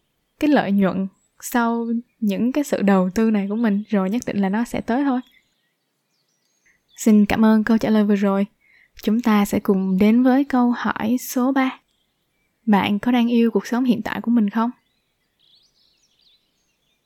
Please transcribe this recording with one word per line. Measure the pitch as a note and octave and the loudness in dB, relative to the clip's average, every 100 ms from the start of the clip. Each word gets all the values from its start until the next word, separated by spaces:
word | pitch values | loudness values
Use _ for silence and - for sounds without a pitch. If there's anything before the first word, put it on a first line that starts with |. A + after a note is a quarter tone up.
| _ _ _ _ | _ _ _ _
cái | D4+ | 2
lợi | C4+ - | 2 2
nhuận | G3+ F#3+ F3+ F#3+ - _ _ | 0 0 0 -6 -10 _ _
sau | - A#3+ A#3 A#3 A#3 A#3 - _ | -6 -2 -2 -2 -4 -6 -8 _
những | G#3 F#3+ A3+ | -4 -2 -2
cái | C#4+ | -2
sự | C#4+ - | -2 -2
đầu | G3 G3 F#3 F3+ | 2 2 2 0
tư | A3 | 0
này | G#3+ G3 | 0 -2
của | G#3+ | -2
mình | A#3 G3+ G#3+ | -2 -2 -2
rồi | G#3 F#3+ | -2 -2
nhất | A#3 - | -4 -4
định | - | -4
là | F#3+ | -2
nó | G#3 | -2
sẽ | A#3+ - | -4 -6
tới | - A#3+ | -4 -2
thôi. | C#4+ B3+ - _ _ _ _ _ _ _ _ _ _ _ _ _ _ _ _ - | -2 -4 -6 _ _ _ _ _ _ _ _ _ _ _ _ _ _ _ _ -4
Xin | - G#3+ G3+ | 2 4 4
cảm | - A3 | 2 4
ơn | A3 | 4
câu | G#3+ A3+ | 2 0
trả | - | 2
lời | G#3+ | 0
vừa | G#3 G3+ | 2 2
rồi. | G3+ G3 G3+ _ _ _ _ - | 0 0 -4 _ _ _ _ -8
Chúng | - A3 | -4 -2
ta | B3 G#3 G3+ | 2 0 0
sẽ | G3 | -2
cùng | - G3 F#3+ F#3 | -2 -2 0 2
đến | G3+ A#3 | 4 4
với | B3+ B3+ | 4 2
câu | C#4 B3+ A#3+ A#3 | 0 0 0 0
hỏi | A3 - A3 B3+ | -4 -4 -4 -4
số | - C4 B3 | -4 -4 -2
ba. | C4+ C4 - _ _ _ _ _ _ _ _ - | 0 -2 -4 _ _ _ _ _ _ _ _ 0
Bạn | G3+ F3+ G#3 | 2 2 -2
có | B3 | 0
đang | B3 A#3 | 0 2
yêu | A#3 A#3 | 2 2
cuộc | G3+ - | 0 -4
sống | A#3+ | -4
hiện | B3+ A3 | 0 -2
tại | - - | -2 -6
của | A3 | 0
mình | A#3+ G3+ | 0 0
không? | A3+ A#3 - _ _ _ _ _ _ _ _ _ _ _ _ _ _ _ _ _ _ _ _ _ _ | 0 -4 -6 _ _ _ _ _ _ _ _ _ _ _ _ _ _ _ _ _ _ _ _ _ _